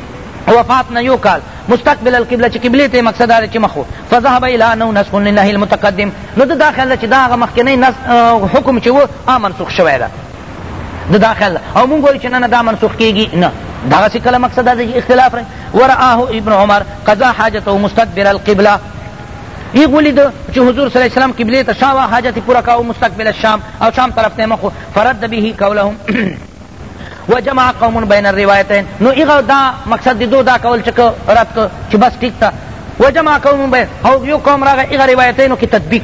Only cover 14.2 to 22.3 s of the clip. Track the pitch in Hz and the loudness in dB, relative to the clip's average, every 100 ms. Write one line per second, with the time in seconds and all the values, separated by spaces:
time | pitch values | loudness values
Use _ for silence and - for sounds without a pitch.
14.2 | 240 247 247 - 247 247 233 247 - 247 | 0 0 0 0 0 0 0 -2 2 2
15.2 | 254 247 226 - - 202 262 262 254 233 | 2 0 -10 -14 -4 2 2 4 2 2
16.2 | 254 220 214 202 208 202 196 - - 208 | 0 -4 0 2 4 2 -2 -6 0 2
17.2 | 254 226 226 214 190 202 202 - 220 190 | 2 2 -2 -2 -2 0 0 0 -2 0
18.2 | 196 196 - 202 208 202 - - - - | 0 0 0 2 2 0 -4 -16 -16 -16
19.2 | - - - - - 226 302 294 294 269 | -16 -16 -16 -16 -4 2 4 4 2 2
20.2 | 277 - - 254 247 240 277 247 247 247 | 2 0 -6 0 2 2 0 0 0 0
21.2 | 262 240 226 262 254 - 269 269 247 233 | 0 0 -2 0 0 0 2 2 0 0
22.2 | 247 | -2